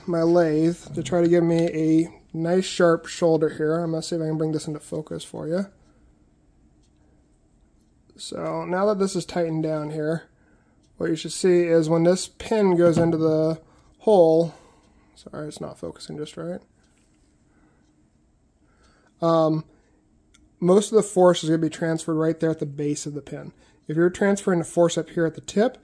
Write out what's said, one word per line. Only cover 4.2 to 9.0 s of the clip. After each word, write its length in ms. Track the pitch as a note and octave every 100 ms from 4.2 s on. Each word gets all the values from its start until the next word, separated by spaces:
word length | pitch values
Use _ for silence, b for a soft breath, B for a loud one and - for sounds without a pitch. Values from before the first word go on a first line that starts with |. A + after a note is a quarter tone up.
I 60 | D#3
can 100 | D#3+
bring 140 | D#3+
this 140 | D#3 D#3+
into 140 | D3+
focus 440 | - D#3+ D#3 E3
for 220 | - - D3+
you. 200 | F3+ G3 _ b b b b _ _ _ _ _ _ _ _ _ _ _ _ _ _ _ _ _ _ _ -
So 480 | - - D#3+ D#3+
now 220 | E3+ F3+ G#3
that 120 |
this 160 | G3